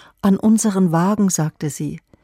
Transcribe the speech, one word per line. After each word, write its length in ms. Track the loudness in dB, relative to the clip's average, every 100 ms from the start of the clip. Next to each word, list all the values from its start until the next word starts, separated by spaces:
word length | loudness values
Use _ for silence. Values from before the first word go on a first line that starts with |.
| -20 _
"An 160 | 0 2
unseren 540 | 2 2 2 0 2
Wagen", 380 | 2 0 0 0
sagte 400 | 0 -4 -4 -8
sie. 320 | -6 -10 -10 _ _